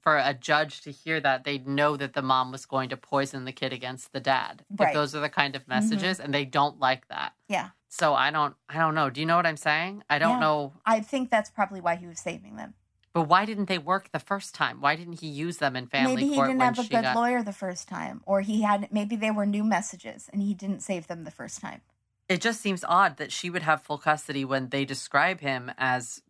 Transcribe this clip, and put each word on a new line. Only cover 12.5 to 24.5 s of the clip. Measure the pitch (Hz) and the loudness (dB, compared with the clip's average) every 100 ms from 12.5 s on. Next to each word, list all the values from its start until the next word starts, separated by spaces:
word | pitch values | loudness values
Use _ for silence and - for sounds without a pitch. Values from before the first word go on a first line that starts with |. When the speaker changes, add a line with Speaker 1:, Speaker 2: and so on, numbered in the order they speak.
| - | -14
Speaker 2:
them. | - - _ _ _ 170 | -14 -18 _ _ _ 0
Speaker 1:
But | 151 | 4
why | 180 214 | 4 4
didn't | 208 190 | -2 -2
they | 180 | -2
work | 147 190 - | 0 -2 -2
the | 151 | -6
first | - 196 - | -4 -6 -6
time? | - 139 123 | -4 -4 0
Why | 139 156 | 0 0
didn't | 175 165 | -4 -10
he | 156 | -8
use | 143 165 170 | -6 -6 -2
them | 147 127 | -2 -2
in | 123 | -4
family | 139 262 254 | 0 2 2
Speaker 2:
Maybe | 277 | 0
he | 277 | 2
Speaker 1:
court | 269 | 2
Speaker 2:
didn't | 262 | 4
Speaker 1:
when | 254 | 2
Speaker 2:
have | 247 | 2
a | |
Speaker 1:
she | 226 | 0
Speaker 2:
good | 233 | 0
Speaker 1:
got | 226 233 | 2 2
Speaker 2:
lawyer | 240 247 | 2 0
the | 208 | -2
first | 196 190 175 - | -6 -8 -8 -10
time, | 175 156 - - | -8 -8 -8 0
or | 196 | 0
he | 196 214 | 2 2
had, | 208 202 202 | 2 2 0
maybe | 208 208 220 | -2 -2 -2
they | 214 | 0
were | 208 202 | 0 0
new | 202 | 2
messages | 214 180 - 175 113 - - | 2 0 -2 -10 -14 -16 -8
and | 202 | -4
he | 202 | -2
didn't | 185 196 190 | -2 -4 -6
save | - 185 165 | -4 -6 -6
them | 170 | -10
the | 160 | -12
first | - 113 - | -12 -14 -12
time. | - - _ _ _ _ - | -12 -14 _ _ _ _ -2
Speaker 1:
It | 180 | 0
just | 226 220 | 0 -2
seems | 202 180 | -2 -2
odd | - 175 190 139 | 2 4 4 2
that | 147 | -8
she | - 180 | -6 -6
would | 175 | -2
have | 160 151 | 0 0
full | - 147 | 0 -4
custody | - 151 - 139 | 0 0 -2 -4
when | 135 | 0